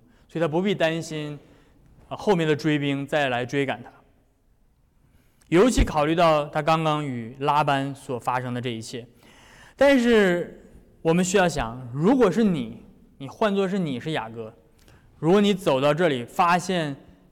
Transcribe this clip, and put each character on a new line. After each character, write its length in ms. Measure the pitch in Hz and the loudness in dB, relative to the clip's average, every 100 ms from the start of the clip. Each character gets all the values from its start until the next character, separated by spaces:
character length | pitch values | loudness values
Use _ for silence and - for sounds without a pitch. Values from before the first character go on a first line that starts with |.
| _ _ _ | _ _ _
所 100 | 165 | -4
以 20 | |
他 60 | 165 | -2
不 160 | 156 | 0
必 100 | 196 | -2
担 300 | 175 160 165 | 0 0 -2
心， 340 | 160 156 151 147 _ _ _ _ _ _ - | -8 -10 -10 -12 _ _ _ _ _ _ -16
啊， 80 | 131 | -8
后 180 | - | 0
面 140 | 180 160 | 0 2
的 80 | 147 | 0
追 220 | 160 151 | 0 0
兵 280 | 143 139 139 | -2 -4 -4
再 220 | 156 139 | -2 -2
来 160 | 123 | -2
追 220 | 123 143 135 | -4 -4 -4
赶 160 | 117 | -6
他。 80 | 120 - _ _ _ _ _ _ _ _ _ _ _ _ _ _ - | -10 -20 _ _ _ _ _ _ _ _ _ _ _ _ _ _ -2
尤 200 | 165 247 | 2 4
其 160 | 254 | 4
考 220 | - 156 147 | 0 2 0
虑 80 | |
到 320 | 165 170 156 147 | 2 4 2 0
他 160 | 156 | -4
刚 200 | 151 160 | 0 0
刚 200 | 160 151 | 0 -2
与 320 | 147 123 113 135 | -4 -8 -10 -8
拉 220 | 143 147 | -2 0
班 300 | 147 139 139 | 2 0 -2
所 240 | 135 - 123 | -8 -10 -8
发 220 | - 127 | -4 -4
生 140 | 127 | -4
的 60 | 123 | -6
这 100 | 123 | -6
一 100 | 113 | -8
切。 260 | 113 123 113 _ _ - - - - - | -10 -14 -16 _ _ -20 -20 -20 -12 2
但 220 | 277 277 | 4 4
是 720 | 240 226 196 175 165 - - - _ _ | 6 4 4 2 -4 -12 -20 -20 _ _
我 100 | 160 | 0
们 120 | 170 | 2
需 120 | 180 196 | 2 2
要 120 | 175 | 2
想， 380 | 139 113 123 123 | 0 -6 -8 -10
如 240 | 131 170 269 | -2 2 4
果 140 | 214 | 4
是 120 | 165 | 4
你， 400 | 220 165 113 - - - _ - | 2 0 -4 -10 -20 -20 _ -18
你 100 | 139 | -14
换 260 | - 214 | -4 -2
作 140 | 196 196 | 0 0
是 100 | 196 | -2
你 200 | 165 123 | -4 -6
是 140 | 156 | -6
雅 180 | 151 113 | -6 -8
各， 240 | 117 113 - _ _ _ - _ - | -12 -14 -16 _ _ _ -20 _ -6
如 120 | 151 | 2
果 100 | 202 | 4
你 120 | 202 | 4
走 280 | 190 185 135 | 2 0 2
到 120 | 143 | 2
这 160 | 147 175 | 2 0
里， 160 | 131 | 0
发 340 | 117 - 175 175 | -6 0 2 2
现 360 | - 180 156 135 - - _ | 0 -4 -4 -8 -16 -20 _